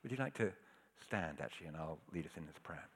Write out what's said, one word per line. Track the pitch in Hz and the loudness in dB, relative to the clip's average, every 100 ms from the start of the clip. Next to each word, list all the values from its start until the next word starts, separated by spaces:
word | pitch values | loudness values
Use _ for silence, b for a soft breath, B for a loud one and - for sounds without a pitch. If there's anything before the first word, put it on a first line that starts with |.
Would | 117 | 0
you | 127 | 2
like | 135 - | 2 6
to | 107 - B B B - - | 4 4 B B B -20 0
stand, | 107 82 71 | 2 4 0
actually, | 64 - 80 | -2 -2 -6
and | 78 | -2
I'll | 80 78 - | -2 -4 -2
lead | 87 78 | -2 -2
us | - | -4
in | 78 | -8
this | - | -8
prayer. | - 80 - | -8 -8 -8